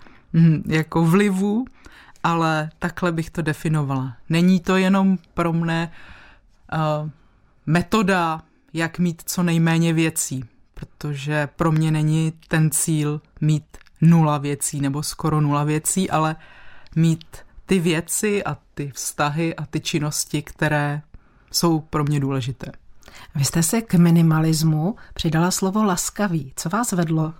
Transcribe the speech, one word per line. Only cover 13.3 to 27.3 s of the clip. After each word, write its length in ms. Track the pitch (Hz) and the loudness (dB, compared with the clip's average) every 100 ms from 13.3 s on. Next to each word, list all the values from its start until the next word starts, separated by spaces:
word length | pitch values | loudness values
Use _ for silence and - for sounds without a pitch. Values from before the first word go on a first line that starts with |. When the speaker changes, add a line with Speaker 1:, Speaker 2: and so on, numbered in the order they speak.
| - | -4
Speaker 1:
mít 240 | 151 151 - - - _ | 0 0 -2 -20 -20 _
nula 380 | 160 170 156 147 | 6 6 4 2
věcí 420 | 143 139 - 147 | -2 -4 -6 -4
nebo 220 | 139 139 | -4 -4
skoro 380 | 151 - 156 156 | -6 -4 -2 0
nula 240 | 147 143 | 2 0
věcí, 460 | 147 151 - 190 190 | 0 -2 -2 -2 0
ale 260 | 156 156 160 - - - - - 160 | 0 -2 -4 -14 -20 -20 -20 -6 0
mít 400 | 165 160 - - - - - | 2 0 -6 -20 -20 -20 -2
ty 120 | 190 | 0
věci 680 | 170 160 170 - 214 202 | 2 -2 -4 -4 -2 -2
a 120 | - 147 _ | -4 -8 _
ty 180 | - 143 | -12 -10
vztahy 640 | - - - 147 151 165 - | -10 -10 -4 -2 0 -4 -4
a 100 | 147 | -6
ty 140 | 151 | -6
činnosti, 640 | - 156 147 - - 151 | -4 -2 -2 -4 -6 -6
které 600 | - - 151 147 147 147 - - - _ _ | -8 -4 0 0 -2 -6 -10 -20 -20 _ _
jsou 300 | - 170 160 | 0 2 0
pro 240 | 151 156 | -2 -2
mě 160 | 143 147 | 0 0
důležité. 520 | 135 135 120 123 - - - - - - - | 0 -2 -4 -10 -14 -16 -20 -20 -20 -20 -10
Speaker 2:
Vy 100 | 147 | -4
jste 180 | 139 170 | -2 0
se 200 | 165 233 | 0 0
k 120 | 226 | 2
minimalismu 1000 | 175 170 170 165 156 160 156 160 151 170 240 - | 4 6 6 4 4 2 2 2 2 -2 -4 -12
přidala 360 | - 165 160 175 | -6 -2 0 0
slovo 340 | - 190 208 | 0 -2 0
laskavý. 680 | 214 175 - - 202 165 135 - | 0 0 -4 -4 -2 -2 -6 -8
Co 120 | 165 | -4
vás 240 | 202 240 | -4 -2
vedlo 420 | 180 165 160 160 | -2 0 0 -2